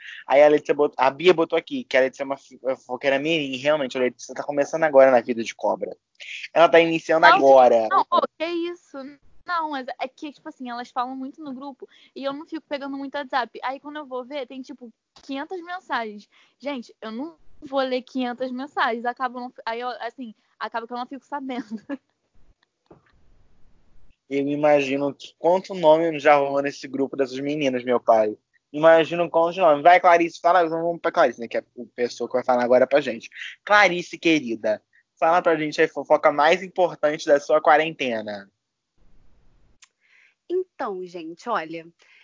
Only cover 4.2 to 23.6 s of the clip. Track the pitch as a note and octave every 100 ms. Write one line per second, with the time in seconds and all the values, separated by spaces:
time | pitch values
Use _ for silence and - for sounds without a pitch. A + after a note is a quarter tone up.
4.2 | - B2+ - C#3+ C#3 D#3+ D#3+ C#3 C3+ B2
5.2 | A2+ A#2 A2 - G#2 F#2 - - _ -
6.2 | - - - D3+ E3+ E3+ E3 E3 - D#3+
7.2 | E3+ F#4 C#3 C3+ B2 A#2 A2 - - E4+
8.2 | C4+ - D#4+ E4+ E4+ F4 _ C#4 C4+ C#4+
9.2 | _ - - F4 D#4 C#4 B3+ - C4+ -
10.2 | D4 - D#4+ - B3 A#3+ A#3+ C4 B3+ C4
11.2 | C4 D#4 D4+ C4 C#4+ C4 - _ _ -
12.2 | C#4 C#4+ E4 D#4+ - C#4+ C#4 C#4 C#4 C#4+
13.2 | C#4 C#4 A#3 - B3 C4+ D4 D4 C#4 B3+
14.2 | B3 D4 B3+ C4 C4 C4+ A#3+ _ _ _
15.2 | - C4+ D#4 F#4+ E4 F#4 F#4 C4 A3 G#3
16.2 | - _ _ _ C4+ C#4 - - A3 A3
17.2 | D#4+ E4 - - D4 C4+ C4 B3+ A#3+ C4
18.2 | B3 B3 C4 B3 D4 G4+ C#4 A#3 A#3+ A#3+
19.2 | B3+ B3 B3 - - A#3 B3 A3+ A#3 B3+
20.2 | A#3 - _ - A3 A#3 A3+ A#3+ B3 C4+
21.2 | - C#4+ C4 B3+ A3 A3 - C#4 _ _
22.2 | _ _ - _ _ _ _ _ _ _
23.2 | _ _ _ _